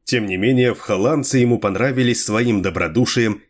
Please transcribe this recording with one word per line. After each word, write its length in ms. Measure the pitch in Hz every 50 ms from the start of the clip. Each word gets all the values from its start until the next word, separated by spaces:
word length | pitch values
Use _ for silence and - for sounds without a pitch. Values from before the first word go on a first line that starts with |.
| _ -
Тем 160 | - 120 107
не 100 | 101 92
менее, 380 | 90 98 120 131 123 123 123 107
вхоландцы 640 | - - - 107 95 98 127 160 147 135 - - 131
ему 220 | 120 120 120 107
понравились 640 | - 101 95 - 117 139 131 127 127 123 120 - -
своим 380 | - 107 110 123 120 113 101 90
добродушием 800 | 95 82 92 90 82 78 117 127 123 - 127 117 110 104 - - _